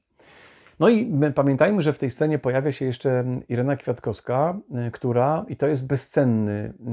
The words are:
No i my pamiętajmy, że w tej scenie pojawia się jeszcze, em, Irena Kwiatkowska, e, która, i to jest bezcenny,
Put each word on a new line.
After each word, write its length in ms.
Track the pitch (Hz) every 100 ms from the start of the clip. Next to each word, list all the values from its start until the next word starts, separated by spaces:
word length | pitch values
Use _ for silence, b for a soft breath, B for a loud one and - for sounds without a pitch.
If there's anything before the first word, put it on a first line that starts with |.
| _ B B B B B B -
No 100 | 175
i 160 | 220 240
my 260 | 143 147
pamiętajmy, 500 | 147 139 131 175 208
że 120 | 147
w 60 | 135
tej 100 | 131
scenie 300 | - 156 147
pojawia 320 | 127 131 143
się 140 | 127 131
jeszcze, 340 | 120 139 123
em, 280 | 127 123 -
Irena 280 | 120 135 131
Kwiatkowska, 840 | - 120 120 101 - 127 160 196 -
e, 180 | 123 117
która, 540 | - 127 120 135 160 226
i 80 | -
to 120 | 143
jest 200 | 139 131
bezcenny, 840 | 139 - 151 131 110 104 104 110 101 120